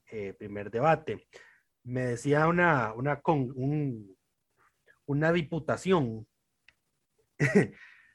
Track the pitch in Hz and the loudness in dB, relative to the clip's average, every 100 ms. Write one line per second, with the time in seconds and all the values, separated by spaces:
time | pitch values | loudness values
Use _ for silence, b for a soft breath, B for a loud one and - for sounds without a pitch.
0 | _ 113 98 - 107 101 101 113 151 156 | _ -10 -10 -10 -12 -12 -6 0 2 2
1 | 143 101 _ B B B B _ 123 127 | -2 -10 _ B B B B _ -8 -4
2 | 127 117 143 143 160 175 175 143 110 113 | -4 -2 2 4 4 4 4 4 0 -2
3 | 139 139 - 151 123 131 135 151 143 113 | -4 -2 0 0 0 -4 -2 -2 -4 -6
4 | 101 92 _ _ _ _ _ _ b b | -12 -20 _ _ _ _ _ _ b b
5 | - 143 160 175 143 165 - 113 180 180 | -6 0 2 0 -2 -6 -4 -4 0 0
6 | 123 110 113 _ _ _ _ _ _ _ | 0 -6 -14 _ _ _ _ _ _ _
7 | _ _ _ - 143 - 127 B B B | _ _ _ -2 2 4 2 B B B
8 | B | B